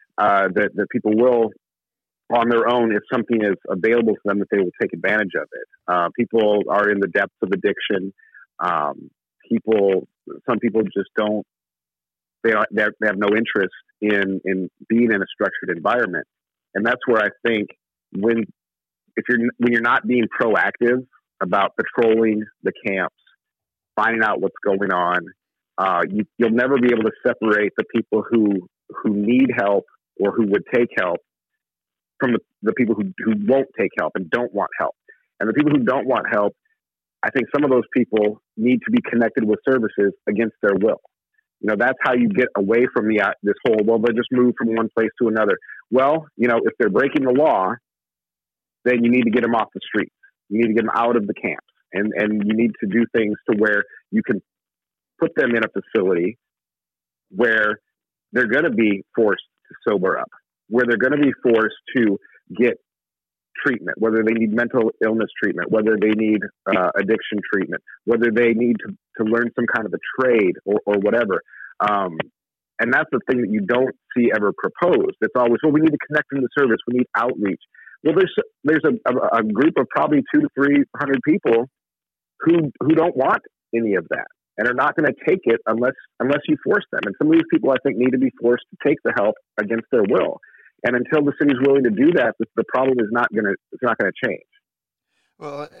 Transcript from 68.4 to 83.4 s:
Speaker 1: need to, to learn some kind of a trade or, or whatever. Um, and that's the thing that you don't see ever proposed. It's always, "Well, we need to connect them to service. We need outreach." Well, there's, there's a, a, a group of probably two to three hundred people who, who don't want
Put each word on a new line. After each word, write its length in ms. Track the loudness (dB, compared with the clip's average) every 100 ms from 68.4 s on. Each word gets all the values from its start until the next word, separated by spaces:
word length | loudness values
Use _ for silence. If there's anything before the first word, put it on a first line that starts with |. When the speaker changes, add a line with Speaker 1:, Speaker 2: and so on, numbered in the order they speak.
| 2
Speaker 1:
need 220 | 2 0 -2 -4
to, 100 | -18 _ -6
to 120 | -2
learn 200 | 0 -2 -2
some 100 | -2
kind 200 | -2 -4
of 60 |
a 40 | -8 -8 -2
trade 340 | 2 4 2 0
or, 160 | -2 -2 0
or 120 | 0
whatever. 440 | 2 0 0 -4 -6 -20 -14 -4
Um, 380 | 0 0 -2 -8 -12 _ _ _ _ -6
and 140 | -2
that's 160 | 0 0
the 100 | -4 -2
thing 120 | -2
that 80 | 0
you 100 | -2
don't 340 | 0 0 0 -4 -6 0
see 140 | 2
ever 180 | 2 -2 -2
proposed. 600 | -6 -2 2 2 0 -2
It's 140 | -2 2
always, 220 | 2 2
"Well, 100 | 2
we 80 | 4
need 120 | 2
to 140 | 0 -4
connect 240 | -4 -4
them 100 | -4
to 80 | -2 0
service. 200 | 0 0 -2
We 120 | -2
need 80 | -2 -2
outreach." 440 | -4 -2 -4 -6 _ _ -20 -4
Well, 100 | 0
there's, 200 | 2 2 -2 -6 _
there's 220 | 0 2
a, 260 | 2 0 -2
a, 280 | 0 0 0
a 20 |
group 320 | 0 2 2 2
of 120 | -2
probably 320 | 0 0 0 2
two 100 | 0
to 60 | 0
three 300 | 0 2 2 0 -4
hundred 240 | -2 -2 0
people 420 | 0 2 0 0 _ _ _ _ _ _ -4
who, 320 | 2 2 2 -2
who 160 | 2
don't 220 | 2 2 0
want 260 | 0 0